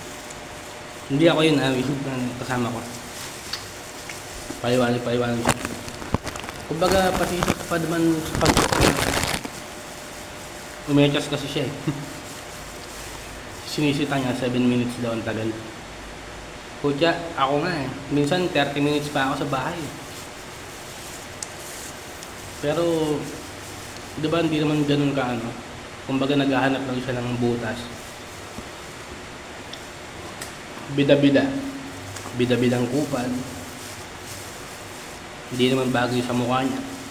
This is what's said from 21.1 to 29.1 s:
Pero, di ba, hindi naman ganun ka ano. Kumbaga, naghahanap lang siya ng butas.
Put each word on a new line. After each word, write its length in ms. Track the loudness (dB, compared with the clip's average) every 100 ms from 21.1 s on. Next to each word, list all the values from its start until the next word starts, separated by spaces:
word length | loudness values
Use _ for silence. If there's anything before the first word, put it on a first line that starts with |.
| -10 -10 -10 -8 -8 -10 -10 -10 -10 -12 -12 -12 -10 -12 -4
Pero, 240 | 0 2 4 4 2 0 -2 -8 -10 -10 -10 -10 -10 -10 -10 -2
di 80 | 2
ba, 160 | 4
hindi 160 | 4 4
naman 320 | 4 4 4
ganun 240 | 6 4
ka 240 | 4 2 0
ano. 80 | -2 -6 -10 -12 -12 -10 -2
Kumbaga, 240 | 2 4
naghahanap 480 | 4 6 4 4 2
lang 160 | 0 -2
siya 160 | -2 -2
ng 180 | 0 2
butas. 400 | 2 2 0 -4 -6 -10 -12 -12 -12 -12 -12 -10 -10 -12 -12 -12 -12